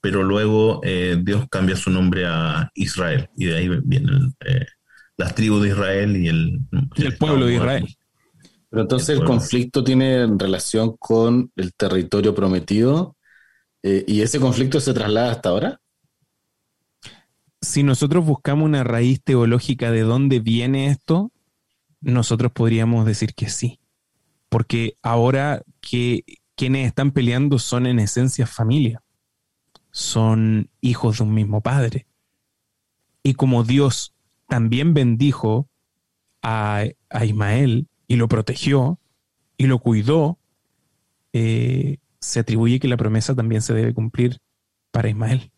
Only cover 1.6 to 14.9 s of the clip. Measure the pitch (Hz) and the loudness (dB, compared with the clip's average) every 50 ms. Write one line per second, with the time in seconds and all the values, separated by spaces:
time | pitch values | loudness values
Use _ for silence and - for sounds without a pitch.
1.6 | 95 92 95 92 - 95 92 92 92 92 87 92 90 87 82 80 82 82 76 78 | 0 0 0 -2 -2 -2 0 2 2 2 2 0 -2 -2 -2 -2 -2 -2 -2 -2
2.6 | 80 - _ - 98 98 - - 92 85 76 - 87 - _ - 90 90 82 80 | -4 -6 _ -6 -6 -6 -4 -4 -4 -2 -2 -2 -4 -4 _ -6 -4 -2 -2 -2
3.6 | 90 90 92 82 - - - - - - - 135 - 131 - _ - - - - | -2 -2 -2 -2 -2 0 0 0 0 2 2 2 0 0 -2 _ -6 -4 -2 -2
4.6 | 131 - - _ _ _ _ - - _ _ - 92 90 - - 110 110 104 101 | -2 -6 -12 _ _ _ _ -20 -20 _ _ -6 -6 -6 -2 -2 0 0 2 2
5.6 | 104 101 98 101 101 95 98 98 101 107 104 95 87 82 82 80 80 82 90 - | 2 0 0 0 -2 -2 0 0 0 0 0 0 0 0 0 0 0 0 -2 -4
6.6 | 135 - - 135 139 135 - - 151 139 123 - 151 156 151 135 127 120 120 120 | -6 -4 -2 -4 -4 -2 -2 -2 -2 -2 0 -2 0 2 2 2 2 2 2 2
7.6 | 113 120 135 123 - - - _ _ _ _ _ _ _ _ _ - - _ _ | 0 0 0 -2 -4 -6 -10 _ _ _ _ _ _ _ _ _ -20 -20 _ _
8.6 | _ _ - 110 110 - 131 127 - - 151 131 - - 127 117 - - - 127 | _ _ -4 -4 -2 0 0 -2 0 0 0 0 2 2 2 0 0 0 -2 -2
9.6 | 123 123 - 143 127 120 131 127 131 135 131 127 123 113 107 98 98 98 95 87 | -2 0 -2 -2 0 2 2 2 4 4 2 2 2 2 2 0 0 0 -2 -2
10.6 | - - - 110 110 113 110 - - - 113 113 113 117 120 123 127 123 _ - | -4 -2 -2 0 0 0 -2 -6 -4 0 2 2 4 4 2 2 0 -2 _ -8
11.6 | 92 90 - _ 107 98 95 92 87 78 - 101 101 107 101 101 98 95 92 90 | -8 -8 -4 _ -4 0 0 0 -2 0 -2 0 2 2 0 2 0 0 0 0
12.6 | 85 - 101 107 113 127 143 160 180 - - _ _ _ _ _ _ _ _ _ | -2 -2 0 2 2 2 2 2 0 -4 -8 _ _ _ _ _ _ _ _ _
13.6 | _ _ _ _ _ 98 98 98 - - 107 104 104 117 - 147 131 127 123 107 | _ _ _ _ _ 0 0 0 0 0 0 2 2 0 0 0 2 2 2 2
14.6 | 135 131 135 156 131 - | 0 0 0 0 0 0